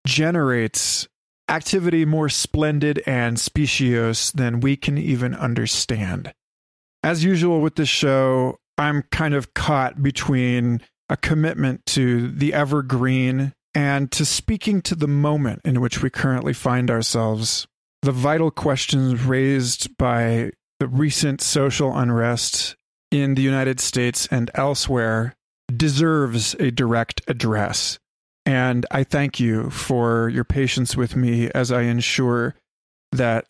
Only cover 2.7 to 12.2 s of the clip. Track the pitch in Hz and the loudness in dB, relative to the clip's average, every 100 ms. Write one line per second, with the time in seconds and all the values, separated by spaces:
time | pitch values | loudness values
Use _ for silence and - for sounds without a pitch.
2.7 | 147 147 143 - 127 117 117 - 151 143 | 2 0 0 -2 -2 0 -2 -2 0 0
3.7 | - 127 117 113 110 - 147 120 120 135 | 2 2 2 0 -2 -2 -2 -2 0 0
4.7 | 139 - 143 - 123 123 - 127 117 113 | 0 -2 -2 0 0 -2 -2 -2 -2 -2
5.7 | - - 113 95 90 - - _ _ _ | -2 -2 -4 -4 -6 -10 -18 _ _ _
6.7 | _ _ _ 156 165 175 180 175 165 156 | _ _ _ -2 2 2 4 2 2 2
7.7 | - 147 - 147 135 131 131 127 - _ | 0 0 2 2 2 2 2 0 -4 _
8.7 | - 147 147 - - 160 143 123 - - | -2 0 0 -2 -2 0 0 -2 -4 0
9.7 | 143 127 - 139 - - 131 123 123 120 | 0 0 0 -2 0 0 2 2 2 2
10.7 | 117 - _ - 147 - 156 156 - 139 | 0 -4 _ -8 -4 0 2 2 0 -2
11.7 | 127 - 139 123 120 | -2 -2 0 2 2